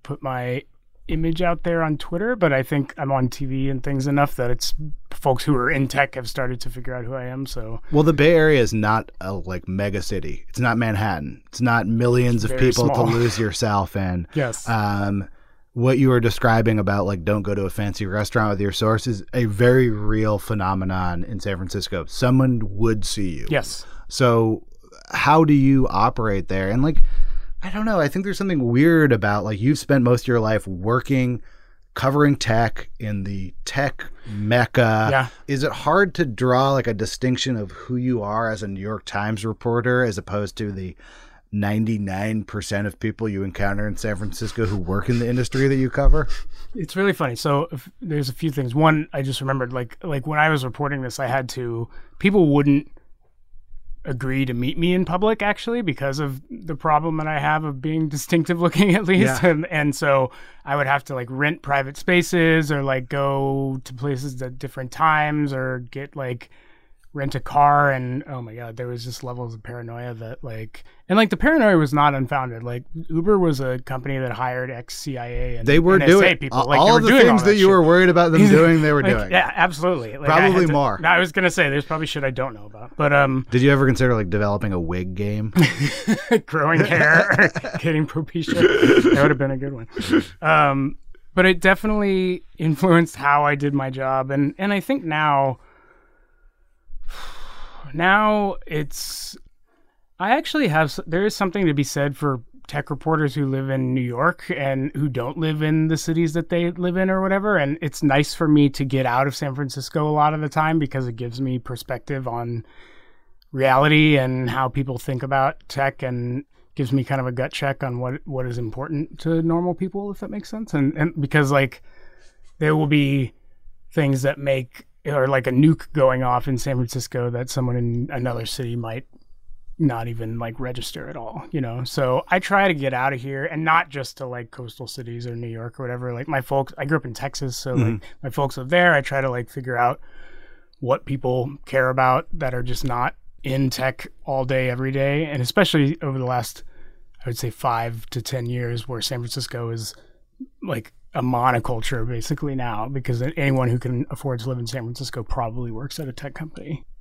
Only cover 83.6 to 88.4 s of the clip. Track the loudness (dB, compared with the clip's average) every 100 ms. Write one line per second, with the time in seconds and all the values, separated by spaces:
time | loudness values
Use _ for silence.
83.6 | 6 6 4 4 4 2 0 0 0 0
84.6 | 0 -2 -2 -4 -4 -4 -4 -4 0 2
85.6 | 2 2 -4 -4 -2 -2 2 0 0 0
86.6 | 2 2 2 4 6 6 4 4 2 2
87.6 | -8 -4 -2 0 0 -4 -6 -6